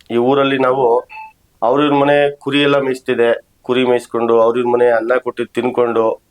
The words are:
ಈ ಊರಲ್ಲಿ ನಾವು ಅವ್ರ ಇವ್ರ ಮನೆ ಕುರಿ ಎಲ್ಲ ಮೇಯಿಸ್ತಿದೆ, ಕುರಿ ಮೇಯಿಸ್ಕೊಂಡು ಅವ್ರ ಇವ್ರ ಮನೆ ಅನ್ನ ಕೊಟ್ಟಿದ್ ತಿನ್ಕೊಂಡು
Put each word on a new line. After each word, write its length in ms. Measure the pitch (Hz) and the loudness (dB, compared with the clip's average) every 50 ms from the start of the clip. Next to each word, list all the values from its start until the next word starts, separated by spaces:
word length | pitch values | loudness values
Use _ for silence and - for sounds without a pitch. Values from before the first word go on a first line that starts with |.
| _ - | _ -6
ಈ 60 | 113 | -4
ಊರಲ್ಲಿ 420 | 120 120 127 139 139 135 135 139 131 | -2 0 2 2 2 0 0 0 0
ನಾವು 260 | 131 127 131 139 131 117 117 123 123 _ - - - - _ _ _ _ _ - - | 0 0 0 0 2 2 2 0 -2 _ -18 -20 -20 -20 _ _ _ _ _ -4 -2
ಅವ್ರ 180 | 117 131 143 | 0 0 2
ಇವ್ರ 140 | 147 147 143 | 0 0 2
ಮನೆ 420 | 139 139 143 143 147 143 143 143 | 0 2 2 2 2 2 0 -2
ಕುರಿ 260 | - - 139 135 143 147 | -6 -8 -4 -2 0 0
ಎಲ್ಲ 160 | 143 143 139 | 2 0 0
ಮೇಯಿಸ್ತಿದೆ, 720 | 135 131 127 131 - - 127 117 120 117 113 - - _ _ _ _ | 0 -2 -6 -6 -4 -4 0 0 2 0 0 -2 -4 _ _ _ _
ಕುರಿ 220 | - 123 127 127 | -4 -2 0 2
ಮೇಯಿಸ್ಕೊಂಡು 560 | 123 123 120 120 - - 117 117 117 117 117 | 2 0 0 -2 -4 -6 -4 -2 0 2 2
ಅವ್ರ 180 | 113 117 117 123 | 2 2 0 0
ಇವ್ರ 100 | 120 120 | -2 0
ಮನೆ 220 | 123 120 123 123 | 0 2 2 2
ಅನ್ನ 220 | 117 113 113 117 127 | 2 2 0 0 -2
ಕೊಟ್ಟಿದ್ 340 | 127 - 123 - - 120 - | -2 -2 -6 -6 -6 -8 -6
ತಿನ್ಕೊಂಡು 840 | - 120 117 123 123 123 120 117 113 113 110 110 - - _ _ | -6 -4 -4 -2 0 0 -2 0 0 0 0 0 -2 -6 _ _